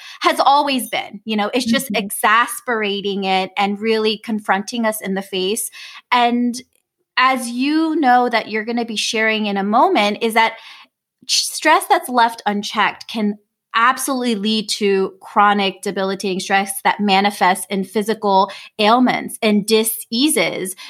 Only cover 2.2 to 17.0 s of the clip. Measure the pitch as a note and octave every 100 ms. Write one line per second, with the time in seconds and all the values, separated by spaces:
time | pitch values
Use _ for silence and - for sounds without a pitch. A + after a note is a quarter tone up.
2.2 | A3 A3+ B3 - B3+ A3+ G#3 G3+ G3+ G3
3.2 | F#3+ F#3+ F#3+ - G3+ G3+ A3 A3 A3 G#3+
4.2 | - G#3 G#3 G3 G3+ A#3+ A3 G#3+ F#3+ F#3
5.2 | - F#3 F#3 A#3 - - - - - B3
6.2 | A#3+ A#3+ A#3+ A#3+ - _ _ _ _ -
7.2 | C4 C4 A#3+ A#3+ C#4+ D#4 D#4+ D#4 B3+ B3
8.2 | B3 A3+ - G#3+ A3 A#3+ A3+ G#3 - A3+
9.2 | A3 G#3+ G#3+ G3 G3+ A3+ F4+ C#4+ G#3 G#3
10.2 | A3+ A3+ A3+ - - - - _ _ _
11.2 | - - - - G3+ E4+ - E4+ D4 B3
12.2 | A#3 - G#3 G3+ G#3 A3 F#3 - - A3+
13.2 | G#3 - _ _ _ A3+ A#3+ B3+ - B3+
14.2 | B3 G3+ G#3+ A3 G#3 - G3+ G3 F#3+ -
15.2 | - A3 G3+ G3+ G3 F#3+ G3+ G3 F#3+ G3
16.2 | G3 F#3 F#3 G3 G3+ - G3 -